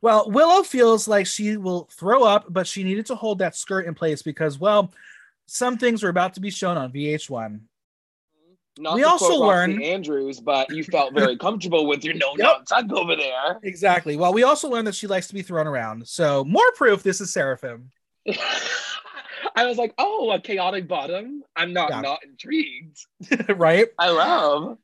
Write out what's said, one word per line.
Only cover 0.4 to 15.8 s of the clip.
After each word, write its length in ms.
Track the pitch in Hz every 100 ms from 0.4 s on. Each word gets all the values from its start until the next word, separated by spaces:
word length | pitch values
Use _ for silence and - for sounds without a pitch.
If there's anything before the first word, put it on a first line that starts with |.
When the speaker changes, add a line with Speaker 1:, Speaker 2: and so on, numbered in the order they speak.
| 330 359
Speaker 1:
feels 460 | 359 262 233 220 220
like 180 | 208 190
she 320 | - 208 214
will 320 | 185 175 160
throw 300 | - 175 247
up, 220 | 233 208 208
but 180 | 180 180
she 160 | -
needed 240 | 190 196 220
to 80 | 240
hold 240 | 226 196
that 160 | 185 -
skirt 320 | - 190 170
in 80 | 160
place 260 | 165 147
because, 380 | - 147 160 139
well, 340 | 185 208 190 _ - - _ _ _
some 320 | - 247 247
things 240 | 240 226
were 60 | 202
about 260 | 175 185 185
to 60 |
be 100 | 196
shown 260 | 185 185 175
on 140 | 131
V 160 | 135 147
H 160 | 151 -
one. 340 | 127 113 107 110 _ _ _ _ _ _ _ _ 180 _ -
Speaker 2:
Not 160 | 156 180
Speaker 1:
We 60 |
Speaker 2:
to 60 | 294
Speaker 1:
also 200 | 349 349
Speaker 2:
quote 140 | 320
Roxy 320 | 214 180 180
Speaker 1:
learn 100 | 202
Speaker 2:
Andrews, 560 | 147 190 156 147 135 131
but 300 | 117 139 135
you 120 | 156
felt 300 | 156 175 139
very 240 | 135 135 123
Speaker 1:
<laughs> 80 | 180
Speaker 2:
comfortable 420 | 220 180 170 147
with 160 | 143
your 100 | 151
no 200 | 165 139 143
Speaker 1:
Yep. 100 | 233 320 -
Speaker 2:
nonsense 220 | 214 226
over 220 | 202 170 160
there. 440 | 139 127 143 180
Speaker 1:
Exactly. 520 | 202 180 196 180 165 147
Well, 180 | 175
we 100 | 202
also 260 | 254 294 311
learned 180 | 240 220
that 80 | 190
she 120 | 208
likes 200 | 190 185
to 60 |
be 80 | 196
thrown 260 | 185 170 156
around. 400 | 139